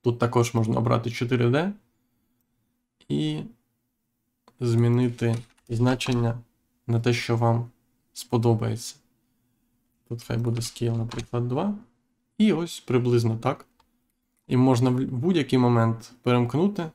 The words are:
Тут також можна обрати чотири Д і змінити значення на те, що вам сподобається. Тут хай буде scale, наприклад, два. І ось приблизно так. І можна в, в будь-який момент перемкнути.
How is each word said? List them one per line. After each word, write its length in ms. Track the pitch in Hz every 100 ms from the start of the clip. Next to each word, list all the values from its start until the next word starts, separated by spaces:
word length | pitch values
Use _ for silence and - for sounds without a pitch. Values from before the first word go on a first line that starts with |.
Тут 180 | 123 117
також 340 | 117 123 117
можна 240 | 117 110 123
обрати 340 | 117 120 117
чотири 380 | 117 120 123 120
Д 240 | 139 190 202 _ _ _ _ _ _ _ _ _ _ _ _ -
і 340 | 143 156 151 - - _ _ _ _ _ _ _ _ _ _
змінити 760 | 123 117 120 120 123 120 117 117 - _ -
значення 680 | 113 127 127 - 120 117 120 - _ _ _ -
на 120 | 117
те, 140 | 120
що 240 | 120 - 117
вам 320 | 117 117 120 _ _ _ _
сподобається. 800 | - - 123 117 110 113 110 - - _ _ _ _ _ _ _ _ _ _ _
Тут 160 | 120
хай 140 | - 117
буде 240 | 120 120
scale, 360 | 117 - 117 113
наприклад, 500 | 113 - 117 120 120
два. 280 | 127 196 208 - _ _ _ _ -
І 160 | 214
ось 260 | 160 170 -
приблизно 580 | - 123 123 120 113 110
так. 280 | 127 147 - _ _ _ _ _ _ _ -
І 100 | 127
можна 320 | 131 120 123
в, 40 |
в 180 | 123 135
будь-який 480 | 131 160 175 131 131
момент 540 | 123 117 113 113 - -
перемкнути. 680 | 123 123 120 139 202 208 160